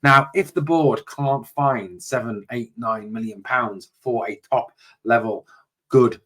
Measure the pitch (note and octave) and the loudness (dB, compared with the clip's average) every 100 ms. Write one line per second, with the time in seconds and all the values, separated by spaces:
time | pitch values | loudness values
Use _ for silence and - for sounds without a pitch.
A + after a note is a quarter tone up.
0 | C#3+ C3+ C#3 F#3 F#3 - D3+ E3 D3 A2 | 8 6 6 -2 -2 -4 0 2 4 0
1 | - - C#3 C3+ A2+ - C#3+ B2 G2 F2+ | -6 -6 -2 -2 -4 -2 0 0 -6 -14
2 | - C3 A#2 G#2+ G2+ B2 A2+ A#2 A2+ A2+ | -6 -6 -4 -10 -8 -10 -10 -8 -6 -6
3 | G#2+ A2 A2+ G2+ G2 B2+ A#2 G2 - _ | -6 -10 -10 -10 -4 -4 -4 -8 -18 _
4 | C3 A#2 - G2+ _ B2+ - _ _ _ | -6 -4 -4 -10 _ -4 -4 _ _ _
5 | A2 A#2 A2 G#2 - _ _ _ _ C3+ | 0 0 0 -8 -10 _ _ _ _ 4
6 | A#2+ - | 4 0